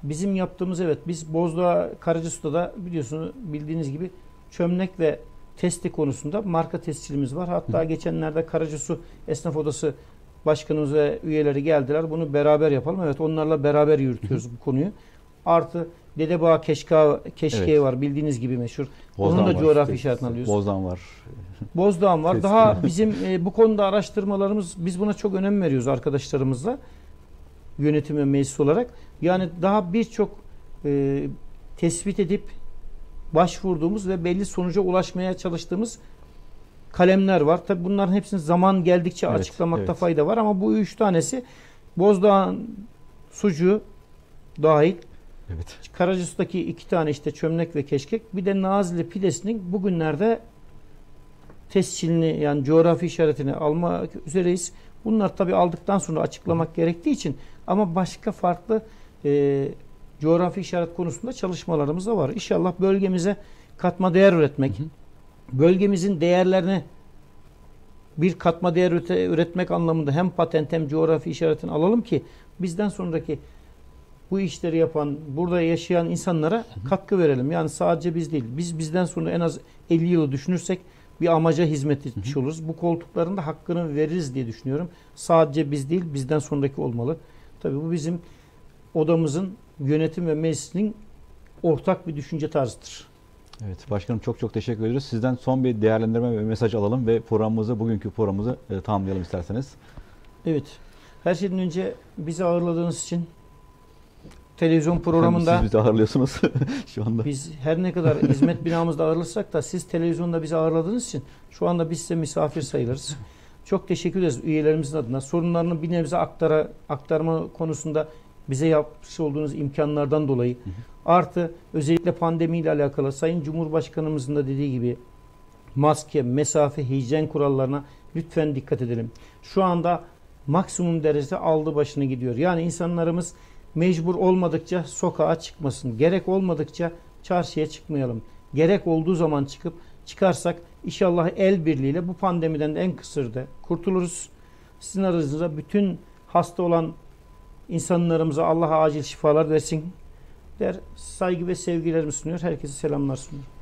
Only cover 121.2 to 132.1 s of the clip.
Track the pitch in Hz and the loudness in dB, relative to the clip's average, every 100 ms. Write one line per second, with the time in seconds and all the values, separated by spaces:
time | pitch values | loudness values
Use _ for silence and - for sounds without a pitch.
121.2 | 175 - 165 160 - 170 143 170 170 165 | 4 -2 -4 -6 -8 -4 2 2 2 0
122.2 | 165 165 165 170 156 151 143 139 139 139 | 0 0 0 0 0 2 0 0 -2 0
123.2 | 160 170 147 160 160 160 156 - 156 151 | 0 0 -2 -4 0 -2 -2 -4 -2 -2
124.2 | 127 147 135 135 143 127 120 120 - - | -2 -2 -2 -2 -2 0 -2 -4 -10 -20
125.2 | - - - - - - 147 151 - 151 | -20 -20 -20 -20 -10 2 2 2 0 -2
126.2 | 123 127 147 156 147 143 131 135 120 156 | 0 0 2 2 2 0 -4 -2 0 0
127.2 | 156 156 143 135 131 143 143 - - 165 | 0 0 2 2 0 -2 -6 -20 -12 -10
128.2 | 165 - 151 135 - 139 120 117 113 - | -4 -2 0 -2 -4 -4 -2 -4 -6 -10
129.2 | - - - - 190 175 165 170 - - | -20 -20 -4 2 2 2 2 -2 -4 -20
130.2 | - - 135 156 196 - 180 165 151 147 | -20 -16 0 0 0 -2 0 2 2 2
131.2 | 139 185 165 156 156 147 143 - 139 | 0 -2 0 2 2 0 0 0 -2